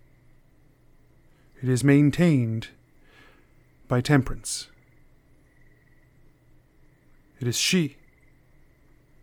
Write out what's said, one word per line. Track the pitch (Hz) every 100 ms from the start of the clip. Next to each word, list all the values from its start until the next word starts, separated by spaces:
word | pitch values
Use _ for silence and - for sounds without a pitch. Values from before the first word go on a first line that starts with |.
| - _ _ - _ _ _ _ _ _ _ _ _ _ _ -
It | 127
is | 127
maintained | 139 143 147 135 175 143 117 110 - - _ _ - - - _ _ _ _ _ -
by | 123
Temperance. | 120 147 127 - - - - _ _ _ _ _ _ _ _ _ - _ _ _ _ _ _ _ _ _ _ _ _ _ _ _ _ _
It | 123
is | 117
she | - 185 151 - _ _ _ _ _ _ _ _ _ _ _ _